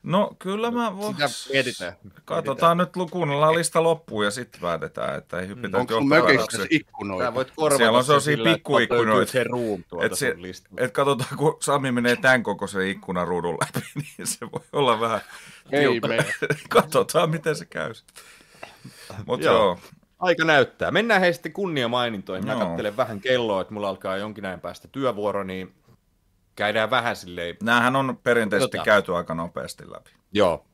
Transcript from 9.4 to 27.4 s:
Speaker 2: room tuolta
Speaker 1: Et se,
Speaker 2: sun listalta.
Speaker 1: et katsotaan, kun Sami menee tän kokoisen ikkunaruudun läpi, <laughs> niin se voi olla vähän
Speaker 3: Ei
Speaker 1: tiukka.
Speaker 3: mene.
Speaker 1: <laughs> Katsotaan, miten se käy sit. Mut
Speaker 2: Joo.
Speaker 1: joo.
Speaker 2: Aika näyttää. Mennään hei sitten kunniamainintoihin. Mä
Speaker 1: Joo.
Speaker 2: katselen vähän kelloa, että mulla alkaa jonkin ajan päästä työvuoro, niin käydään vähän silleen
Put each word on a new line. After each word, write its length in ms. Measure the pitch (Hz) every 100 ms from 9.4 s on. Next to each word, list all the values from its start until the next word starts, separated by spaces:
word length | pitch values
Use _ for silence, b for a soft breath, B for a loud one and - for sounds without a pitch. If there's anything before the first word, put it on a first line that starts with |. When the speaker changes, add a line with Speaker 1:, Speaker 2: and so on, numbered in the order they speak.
Speaker 2:
room 400 | 117 123 113 95 -
tuolta 180 | 87 90
Speaker 1:
Et 80 |
se, 160 | 90 131
Speaker 2:
sun 100 | 82
listalta. 420 | 92 92 _ -
Speaker 1:
et 80 | 123
katsotaan, 440 | 123 139 135 - 143
kun 200 | 151 151
Sami 320 | - 139 135
menee 240 | 123 120 120
tän 260 | 131 127
kokoisen 440 | 104 98 98 98 95
ikkunaruudun 680 | 98 - 90 87 87 85 80
läpi, 260 | - - -
<laughs> 60 | 151 151 -
niin 80 | -
se 120 | - 113
voi 80 | - -
olla 280 | 143 131 110
vähän 200 | 113 107 - B B B -
Speaker 3:
Ei 80 | 139
Speaker 1:
tiukka. 280 | 143 120 104
Speaker 3:
mene. 160 | 117 147 - -
Speaker 1:
<laughs> 180 | 147 -
Katsotaan, 600 | 226 - 135 - 156 170
miten 260 | 160 160 147
se 80 | 85
käy 280 | - 78
sit. 120 | 110 _ B B B B B B B B B B 95 98
Mut 140 | -
Speaker 2:
Joo. 120 | 156
Speaker 1:
joo. 240 | 110 101 90 B B _ _
Speaker 2:
Aika 260 | 180 165
näyttää. 460 | 160 147 120 - 82
Mennään 300 | 170 233 202
hei 120 | 180
sitten 200 | 170 170
kunniamainintoihin. 920 | 175 196 147 117 123 120 104 95 92 104
Mä 60 |
Speaker 1:
Joo. 80 | 113
Speaker 2:
katselen 360 | 95 85 104 104
vähän 240 | 117 104
kelloa, 400 | 127 123 117 95
että 140 | 90
mulla 140 | 104 101
alkaa 280 | 95 101 95
jonkin 300 | 107 107 98
ajan 140 | 90
päästä 280 | 87 87 -
työvuoro, 540 | 131 131 101 104 98
niin 300 | 95 95 90 _ _ _ _ _ _ _ _ -
käydään 340 | 104 110 110
vähän 260 | 127 117 98
silleen 400 | 90 87